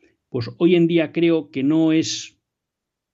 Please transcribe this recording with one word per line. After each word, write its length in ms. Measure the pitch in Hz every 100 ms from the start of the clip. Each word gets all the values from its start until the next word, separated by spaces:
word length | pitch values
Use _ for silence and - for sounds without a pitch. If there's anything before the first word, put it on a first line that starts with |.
| _ _ _
pues 220 | 127 117 -
hoy 180 | 170 180
en 100 | 170
día 260 | 170 151
creo 380 | 170 170 165 147
que 120 | 135
no 300 | 135 160 160
es 460 | 160 147 - - _ _ _ _ _ _ _ _